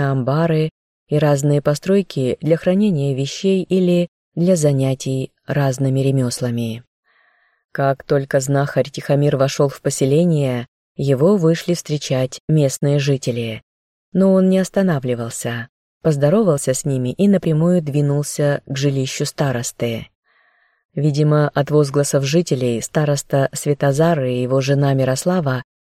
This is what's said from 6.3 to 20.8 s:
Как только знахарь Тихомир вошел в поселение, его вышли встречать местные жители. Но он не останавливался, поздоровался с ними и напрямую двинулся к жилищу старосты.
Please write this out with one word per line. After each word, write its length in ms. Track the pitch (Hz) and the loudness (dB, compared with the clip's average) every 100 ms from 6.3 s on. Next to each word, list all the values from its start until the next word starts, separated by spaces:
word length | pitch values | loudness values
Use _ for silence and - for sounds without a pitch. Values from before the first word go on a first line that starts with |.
| - 123 117 117 113 - _ _ _ _ _ _ _ _ | -4 -4 -4 -6 -8 -14 _ _ _ _ _ _ _ _
Как 320 | - 139 135 | -2 -2 -2
только 360 | - 143 135 139 | 0 -2 0 -2
знахарь 500 | 131 139 143 - 135 | 0 0 0 -2 -2
Тихомир 460 | - - 143 147 139 | -6 -2 0 2 2
вошел 320 | 135 - 143 | 0 0 -2
в 120 | - | -2
поселение, 880 | 143 - 135 147 175 156 135 123 123 _ _ - | -6 -2 2 2 2 2 0 -4 -8 _ _ -6
его 400 | 139 127 165 208 | -2 2 4 4
вышли 380 | 160 165 - | 2 0 -2
встречать 680 | 175 - 151 - 131 131 - - | -4 -4 -6 -2 -2 -2 -6 0
местные 500 | 156 139 - 143 143 | 2 2 0 0 0
жители. 640 | 139 135 127 120 113 110 - _ _ _ _ | 0 0 -2 -4 -6 -10 -16 _ _ _ _
Но 200 | 185 190 | 2 4
он 160 | 190 185 | 4 4
не 100 | 190 | 2
останавливался, 1120 | 185 - 190 147 127 120 117 - 120 117 117 _ _ _ | 0 0 0 0 -2 -4 -6 -8 -8 -8 -10 _ _ _
поздоровался 680 | 165 147 147 196 208 143 - | -2 2 2 4 2 2 0
с 100 | 127 | -2
ними 300 | 147 131 123 | -2 -2 -2
и 120 | - 202 | 0 2
напрямую 540 | 190 170 156 170 180 | 2 2 2 2 2
двинулся 800 | 147 143 143 143 143 - 147 143 - | 0 0 0 0 -2 -2 -2 -2 -6
к 100 | 135 | -2
жилищу 480 | 143 135 131 - | -2 -2 -4 -6
старосты. 840 | 147 - 143 120 127 - 120 113 - _ _ _ _ _ _ _ | -6 -2 -2 -2 -6 -6 -6 -6 -10 _ _ _ _ _ _ _